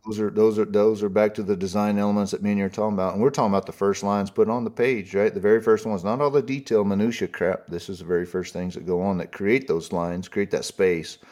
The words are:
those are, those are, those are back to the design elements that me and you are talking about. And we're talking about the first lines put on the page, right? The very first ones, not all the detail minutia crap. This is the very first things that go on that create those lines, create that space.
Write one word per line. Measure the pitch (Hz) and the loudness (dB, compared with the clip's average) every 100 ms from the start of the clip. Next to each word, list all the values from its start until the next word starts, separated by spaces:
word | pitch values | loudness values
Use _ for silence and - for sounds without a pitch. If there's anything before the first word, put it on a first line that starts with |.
those | 110 107 | -4 -4
are, | 104 | -2
those | 104 110 110 | 2 4 4
are, | |
those | 104 104 107 107 | 2 4 4 2
are | 104 | 0
back | 98 107 | 2 2
to | 107 | 2
the | 98 95 | -2 -2
design | 92 101 104 101 | -2 -2 0 0
elements | 104 104 101 | 0 0 0
that | - | -2
me | 104 | -2
and | 101 | 0
you | |
are | 98 | 0
talking | 107 107 | -2 -2
about. | 98 92 | 0 -2
And | 95 | 2
we're | 131 | 2
talking | 143 113 | 2 2
about | 98 - | 2 -2
the | |
first | - 98 98 | -2 0 0
lines | 101 104 98 | 0 0 0
put | - 107 | 2 2
on | 120 | 0
the | 113 | -4
page, | - 123 117 92 | -2 0 0 -2
right? | 98 107 | 0 0
The | 101 | 2
very | 101 110 | 2 4
first | 110 110 | 4 2
ones, | 110 101 | 2 -4
not | 95 123 | -2 0
all | 143 | 2
the | 143 | 2
detail | 123 139 139 110 | 0 -4 0 2
minutia | 101 98 113 117 92 | 2 2 0 0 -6
crap. | - 87 - - | -2 -2 -2 -6
This | 85 - | -10 -10
is | 90 | -12
the | |
very | 85 87 | -2 -2
first | 90 92 90 | -2 -6 -6
things | 90 90 | -6 -8
that | - 82 | -8 -4
go | 87 | -2
on | 98 92 | -2 -2
that | 82 | -6
create | - 101 131 135 | -4 0 2 2
those | 82 - | -4 -4
lines, | 90 85 87 90 | -4 -4 -6 -6
create | 104 98 | -4 -2
that | 71 | -4
space. | - - 95 85 78 - - | -6 0 2 2 -4 -14 -20